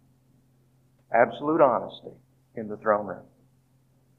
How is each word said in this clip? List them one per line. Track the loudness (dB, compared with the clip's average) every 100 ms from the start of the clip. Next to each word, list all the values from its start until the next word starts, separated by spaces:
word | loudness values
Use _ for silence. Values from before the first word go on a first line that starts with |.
| _ _ _ _ _ _ _ _ _ _ _
Absolute | 2 2 0 -4 4
honesty | 4 4 -4 -14 -20 -20 _ _ _ -14
in | -12
the | -6
throne | 0 0 -2
room. | -12 -16 _ _ _ _ _ _ _ _